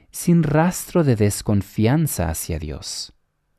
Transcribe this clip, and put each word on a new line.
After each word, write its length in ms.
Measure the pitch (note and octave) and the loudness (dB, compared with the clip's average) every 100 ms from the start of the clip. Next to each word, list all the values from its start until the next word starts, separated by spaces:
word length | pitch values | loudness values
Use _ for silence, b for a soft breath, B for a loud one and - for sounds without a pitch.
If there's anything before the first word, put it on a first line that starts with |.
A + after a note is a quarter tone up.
| b | b
sin 320 | - - E3+ | -4 2 4
rastro 600 | D#3 D3+ F3 - - F3+ | 4 2 2 -2 -2 0
de 120 | D3 A2 | 2 2
desconfianza 1120 | G#2 - - G#2 - - A2 D3+ D3+ - E2 | 2 0 -2 -2 -2 0 2 2 0 -2 -4
hacia 300 | D#2 - D#2+ | -4 -6 -6
Dios, 520 | D2+ C#2+ - - - _ _ _ _ | -6 -10 -10 -12 -14 _ _ _ _